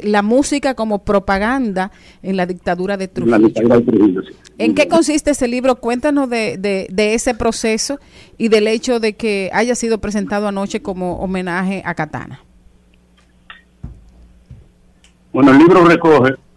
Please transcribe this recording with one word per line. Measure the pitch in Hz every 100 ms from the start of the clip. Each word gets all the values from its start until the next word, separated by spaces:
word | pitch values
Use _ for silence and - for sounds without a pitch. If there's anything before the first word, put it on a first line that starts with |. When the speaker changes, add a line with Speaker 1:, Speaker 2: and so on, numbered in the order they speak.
| 208
Speaker 1:
la | 208
música | 208 254 294 285 277
como | 247 220 208
propaganda | 208 196 196 196 214 269 233 185 190 - - -
en | 190 190
la | 180
dictadura | 180 196 175 185 196
de | 190
Speaker 2:
En | 120 117
la | 110
Speaker 1:
Trujillo. | 110
Speaker 2:
dictadura | 113 117 120
de |
Trujillo, | 117 110 104 92
sí. | - - - -
Speaker 1:
¿En | 311
qué | 285 294
consiste | 339 302 294 294
ese | 277 240
libro? | 247 254 240
Cuéntanos | 233 247 302 285 254
de, | 233 214 190
de, | 202 190 -
de | 185 214
ese | 233 269
proceso | 226 233 226 226 220 - 277 _ - - -
y | 226
del | 214 214
hecho | 226 254 233
de | 220 208
que | 226 202 190
haya | 196 240 233
sido | 226 220
presentado | 208 208 185 208 208
anoche | 196 202 214
como | - 185 180 -
homenaje | 190 185 180 175 185 196 -
a |
Catana. | 165 156 - - 135 _ _ _ _ _ _ _ _ _ _ - - _ _ - - - - - _ - - - _ _ _ _ _ _
Speaker 2:
Bueno, | 127 135
el | 135
libro | 170 185
recoge, | 170 165 165 147 127 135 _